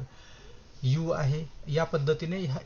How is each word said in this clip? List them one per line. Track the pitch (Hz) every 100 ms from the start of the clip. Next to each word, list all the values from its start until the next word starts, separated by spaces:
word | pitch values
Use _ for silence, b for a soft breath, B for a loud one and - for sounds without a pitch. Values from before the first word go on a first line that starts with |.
| 131 B B B B B - -
यू | 131 147 165
आहे. | - 139 151 160 - -
या | 147
पद्धतीने | 165 165 143 151 165 190
ह्या, | 165 143